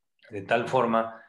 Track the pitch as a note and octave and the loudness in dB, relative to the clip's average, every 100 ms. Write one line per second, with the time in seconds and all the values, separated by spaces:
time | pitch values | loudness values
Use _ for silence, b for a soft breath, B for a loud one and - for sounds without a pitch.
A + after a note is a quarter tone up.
0 | _ _ - G#2 G2 A#2 A#2+ C3 A#2 A2+ | _ _ -16 -14 -2 -2 2 2 2 2
1 | A2+ B | 0 B